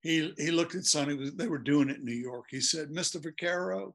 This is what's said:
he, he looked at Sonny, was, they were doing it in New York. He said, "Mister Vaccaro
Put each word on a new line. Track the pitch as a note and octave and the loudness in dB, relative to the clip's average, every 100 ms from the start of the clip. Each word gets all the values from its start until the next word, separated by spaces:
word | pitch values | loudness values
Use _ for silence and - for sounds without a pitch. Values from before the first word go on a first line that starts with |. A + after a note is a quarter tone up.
he, | E3 D#3+ D#3 - | 2 2 2 -2
he | D3+ | 2
looked | E3+ E3+ | 2 2
at | F#3 | 0
Sonny, | - D3+ C#3+ | 2 2 2
was, | C#3+ C#3 | -2 -4
they | F#3+ A3+ | -4 -4
were | D3 | -2
doing | A#2+ D3 C#3+ | 4 4 4
it | C#3+ | 0
in | |
New | B2 | -6
York. | A#2+ B2+ B2 - | -4 -6 -10 -10
He | C3 | -2
said, | A#2+ D#3+ D3 | 0 0 -4
"Mister | D#3+ F3 F3 | -4 -4 -4
Vaccaro | D#3+ D#3 F3 F3 F#3 F#3+ F#3+ | -8 -4 -2 0 -2 -4 -6